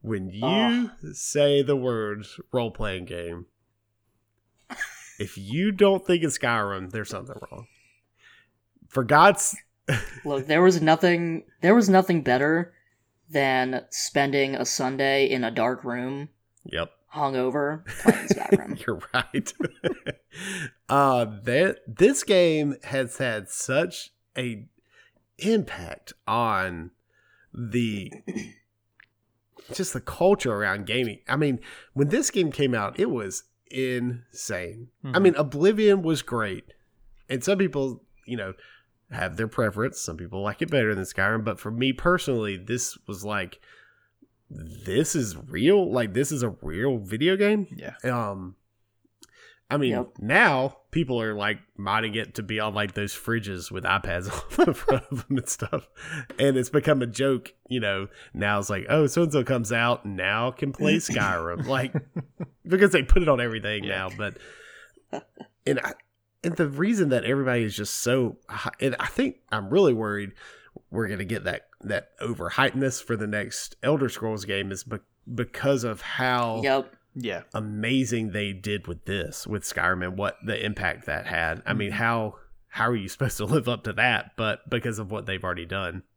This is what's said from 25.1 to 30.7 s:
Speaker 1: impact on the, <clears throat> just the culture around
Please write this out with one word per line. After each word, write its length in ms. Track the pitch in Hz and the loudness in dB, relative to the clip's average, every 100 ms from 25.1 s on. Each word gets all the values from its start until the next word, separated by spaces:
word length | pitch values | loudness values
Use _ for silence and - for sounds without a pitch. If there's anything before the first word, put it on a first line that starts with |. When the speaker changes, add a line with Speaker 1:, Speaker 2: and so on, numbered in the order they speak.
| _ _ _ | _ _ _
Speaker 1:
impact 720 | 175 220 165 - 87 - - - - | 2 2 0 -8 -12 -14 -16 -14 -2
on 640 | 113 117 101 92 85 85 _ _ _ _ _ _ | 0 2 0 -2 -4 -12 _ _ _ _ _ _
the, 580 | - 120 120 117 104 92 - - | -12 -4 0 0 -2 -8 -14 -10
<clears throat> 1500 | 117 - - _ _ _ _ _ _ _ _ _ _ - | -10 -10 -18 _ _ _ _ _ _ _ _ _ _ -14
just 200 | - 185 | -8 -6
the 80 | 127 | -6
culture 520 | - - 180 202 135 | -10 2 4 4 2
around 340 | 104 104 | 0 0